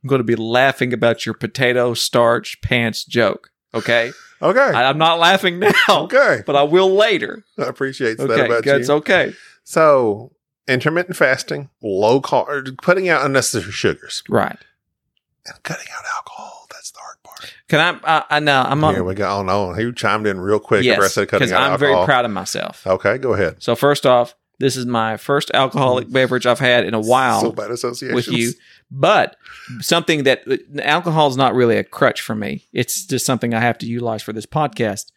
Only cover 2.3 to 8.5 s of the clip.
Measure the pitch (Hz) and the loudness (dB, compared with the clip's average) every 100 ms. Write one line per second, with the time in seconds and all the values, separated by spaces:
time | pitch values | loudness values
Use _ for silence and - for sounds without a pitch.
2.3 | 117 - - - 127 117 104 - 117 107 | 2 -4 -10 -2 -2 -2 -4 -4 0 0
3.3 | - _ _ _ 117 107 120 117 139 - | 0 _ _ _ -6 0 0 0 -6 -20
4.3 | _ 151 220 269 160 127 147 160 170 170 | _ 0 2 2 2 2 2 2 4 4
5.3 | 190 190 175 208 - - 180 170 254 254 | 4 0 0 2 4 4 2 2 2 4
6.3 | 131 101 143 147 175 190 190 220 185 - | 2 0 2 4 4 4 4 2 0 -4
7.3 | - - - 127 139 135 131 123 113 139 | -10 -14 -8 -8 -4 -6 -2 -2 -2 0
8.3 | 113 123 | 2 2